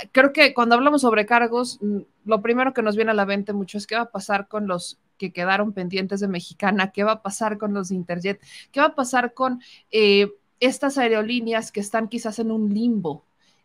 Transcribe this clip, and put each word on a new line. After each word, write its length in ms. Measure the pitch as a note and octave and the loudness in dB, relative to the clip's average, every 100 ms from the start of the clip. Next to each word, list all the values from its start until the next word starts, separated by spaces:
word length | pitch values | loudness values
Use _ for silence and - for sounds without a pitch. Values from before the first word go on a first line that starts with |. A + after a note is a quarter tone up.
| - | 0
creo 220 | C4 C#4 | 4 4
que 200 | C#4 C#4+ | 6 4
cuando 220 | C4+ A#3 | 4 4
hablamos 280 | A#3+ C#4 D4 | 4 4 4
sobrecargos, 760 | B3+ G#3+ G#3 A#3+ A#3 A#3 B3 - | 4 2 4 2 2 0 -4 -6
mm, 180 | G#3 G3+ - _ | -4 -4 -6 _
lo 180 | G#3 A3 | -2 0
primero 300 | A3+ A#3 C4 | 2 0 0
que 80 | C4 | 0
nos 140 | A3 G#3 | 0 0
viene 160 | A3+ | 2
a 20 | |
la 100 | G#3+ | 2
mente 280 | G3 G3+ G3+ | 0 -2 -4
mucho 260 | G3+ F#3+ G#3 | -6 -6 -8
es 80 | G3+ | -6
qué 80 | |
va 80 | A3 | -4
a 80 | A#3 | -4
pasar 380 | G3 - G3+ G3+ | -8 -4 -4 -4
con 180 | G#3+ G3+ | -6 -4
los 320 | F3+ - - _ _ | -4 -6 -16 _ _
que 160 | F#3 | -10
quedaron 400 | F3 F3+ G3 G#3+ | -4 -2 0 -2
pendientes 480 | G3+ F3+ F#3+ F#3+ G3 | -4 -6 -4 -4 -4
de 80 | G3+ | -4
Mexicana, 640 | F3+ - - G3+ G3 F#3+ | -4 -8 -4 -2 0 -2
qué 100 | G3+ | 0
va 80 | G#3 | 0
a 120 | A3 | 0
pasar 360 | G3 G3+ A3 G#3 | -4 -6 -4 -4
con 160 | G#3+ | -4
los 140 | G3+ F#3 | -4 -4
de 80 | F#3+ | -6
Interjet, 440 | F3 F3 F#3 G3 - - - | -6 -6 -4 -6 -10 -20 -10
qué 80 | C4+ | 0
va 80 | D4+ | 0
a 80 | |
pasar 400 | D4+ B3 B3+ A#3+ | 0 -2 0 -2
con, 260 | A#3+ C4 B3 - - _ | -2 -2 -2 -10 -20 _
eh, 420 | G#3+ G#3 G3+ G3+ - _ _ | 2 4 6 4 -2 _ _
estas 360 | B3 - C#4 C#4 | 0 0 -2 0
aerolíneas 760 | A#3+ A3 G#3+ B3 A3+ A3+ A3 | 2 2 0 -2 -2 -4 -4
que 80 | - | -8
están 260 | G3+ A3+ A3 | -4 -4 -4
quizás 320 | A#3 A3+ G#3+ | -6 -6 -4
en 140 | A3+ | -4
un 200 | A3 G#3 | -2 0
limbo 520 | G3+ A#3+ A3 E3+ C#3+ _ _ _ _ | 0 0 0 -2 -8 _ _ _ _